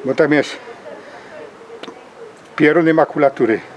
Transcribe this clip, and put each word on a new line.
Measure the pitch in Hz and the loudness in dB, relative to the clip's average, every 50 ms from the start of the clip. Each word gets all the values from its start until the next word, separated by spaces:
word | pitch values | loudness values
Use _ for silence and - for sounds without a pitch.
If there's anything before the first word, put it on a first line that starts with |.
| - | -4
bo | - 127 | -4 0
tam | - 160 143 | 2 2 4
jest | 151 147 127 - - - - - - - - - - - - - - - - - - - - - - - 453 453 466 453 - - - - - - - - - - - - - - - | 4 2 0 -2 -6 -14 -16 -18 -20 -18 -18 -18 -18 -18 -18 -20 -20 -20 -20 -20 -18 -18 -18 -20 -20 -20 -20 -20 -18 -18 -18 -18 -18 -20 -20 -20 -20 -20 -20 -20 -20 -20 -20 -16 0
pieruny | - 151 151 151 170 165 160 160 | 2 2 4 4 4 2 4 4
makulatury. | 160 180 - - 156 147 135 - - 139 110 110 90 - - - | 2 2 2 2 0 0 0 2 0 0 0 0 -2 -4 -12 -20